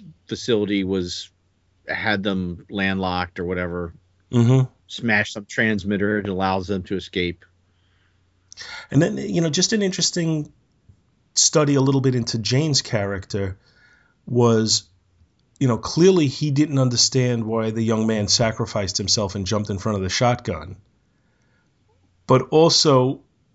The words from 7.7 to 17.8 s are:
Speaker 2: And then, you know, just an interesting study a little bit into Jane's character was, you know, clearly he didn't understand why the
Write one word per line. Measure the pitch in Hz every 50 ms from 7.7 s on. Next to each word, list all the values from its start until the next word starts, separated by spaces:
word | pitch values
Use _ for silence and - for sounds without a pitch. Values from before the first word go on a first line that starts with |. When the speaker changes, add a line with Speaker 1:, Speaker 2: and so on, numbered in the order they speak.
| _ _ _ _ _ _ _ _ _ _ _ _ _ _ _ _ - - - - - - - -
Speaker 2:
And | - 139
then, | 170 208 214
you | 196 208 208 190 170
know, | 170 160
just | 139 180 175 - 226
an | 208 202
interesting | 185 185 - 160 - - 175 165 160 160 151 147 - _ _ _ _ _ _ _ _ - _ _ _ _ _ _ _ -
study | - - - - 160 151 143 143
a | 135
little | 135 143 139 135
bit | 127 135 123
into | 123 113 - -
Jane's | 113 104 104 127 135 160 156 135 -
character | - - - 104 101 98 98 95 - - - 98 98 95 95 _ _ _ _ _ _ _ _ _ _ _ _ _ -
was, | - 120 120 120 117 113 110 110 107 - - - _ _ _ _ _ _ _ _ _ _ _ _ _ _ -
you | 143
know, | 123 113
clearly | 104 - - - 160 175 190 190 175 147
he | 135 - - 147 151
didn't | 135 143 151 156 143 135
understand | 131 127 120 113 - - - 131 123 123 120 113 107
why | 107 113 113 110 110
the | 110 113